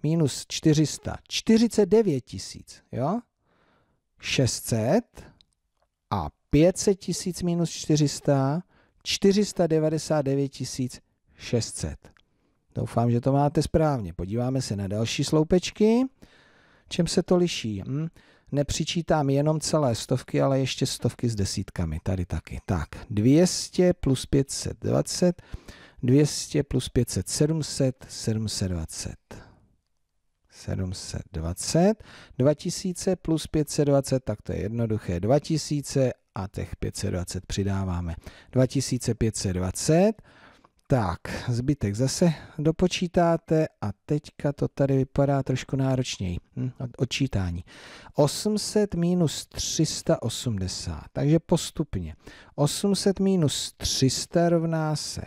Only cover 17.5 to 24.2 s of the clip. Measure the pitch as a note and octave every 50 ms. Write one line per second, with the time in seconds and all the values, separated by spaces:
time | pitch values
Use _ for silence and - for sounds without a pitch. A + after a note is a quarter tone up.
17.5 | - - - A#2 G#2+ G2 - - C3 C#3+ D#3+ E3 _ - _ _ _ _ _ -
18.5 | - C#3 C#3+ - - - D#3+ - - F3 D#3+ - F3 D#3 D3 C3+ C#3 C#3 C#3+ D#3
19.5 | D#3 D#3 - - - D#3+ D3+ B2+ A#2 - - - C3+ B2+ - - - C#3+ C#3 C3+
20.5 | C3+ C3 C3+ B2+ - - C3+ B2+ - - - A#2+ - - - A#2+ A2+ G2+ F#2+ F2+
21.5 | - - F#2 - - - F2 D#2+ D#2 D#2+ - - F2+ F#2 F2+ - - D#2+ - -
22.5 | - C2+ - - G2+ F2 C#2+ - - - - - A2 G2+ G#2 B2 C#3 D#3 F3+ F3+
23.5 | - - - - - - F3+ F3+ F3 _ - D3 C3+ -